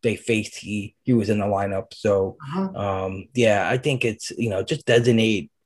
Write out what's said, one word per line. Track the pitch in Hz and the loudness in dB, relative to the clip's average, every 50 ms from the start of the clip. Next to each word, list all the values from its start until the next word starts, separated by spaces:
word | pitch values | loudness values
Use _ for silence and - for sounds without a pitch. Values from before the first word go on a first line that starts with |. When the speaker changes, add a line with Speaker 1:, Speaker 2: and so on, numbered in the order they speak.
Speaker 1:
they | - 117 101 | -2 -2 -2
faced, | - - - 113 107 101 - - | -2 -2 -2 0 0 0 -4 -10
he, | - - 98 104 104 98 113 _ _ | -14 -10 -8 -6 -6 -6 -8 _ _
he | - 131 123 | -2 2 2
was | 113 101 104 | 2 4 2
in | 107 104 | 0 0
the | 101 | 0
lineup. | 104 98 98 101 98 98 95 - - | 0 0 -2 -2 -2 -4 -6 -6 -8
So, | - - - 107 101 98 95 95 - - | -12 -4 0 2 2 2 2 -2 -4 -10
Speaker 2:
Uh-huh. | - 139 160 190 196 190 - - | -12 -8 -4 -4 -4 -4 -4 -4
Speaker 1:
um, | 101 98 95 95 95 95 95 98 95 - - | -4 -4 -4 -4 -4 -6 -6 -8 -12 -6 0
yeah, | 123 117 110 101 101 90 82 | 2 4 4 4 2 2 0
I | 127 127 | -2 -2
think | - 151 135 117 - | 0 -2 -2 0 -2
it's, | 117 107 - - - - - | -2 -4 -4 -10 -10 -6 -4
you | 123 110 | -4 -2
know, | 95 98 | -2 -2
just | 95 - 160 143 - | -2 -4 -4 -4 0
designate | - 120 120 117 123 113 113 110 110 107 95 - - _ _ _ | 4 4 4 6 6 4 4 4 4 2 0 -2 -8 _ _ _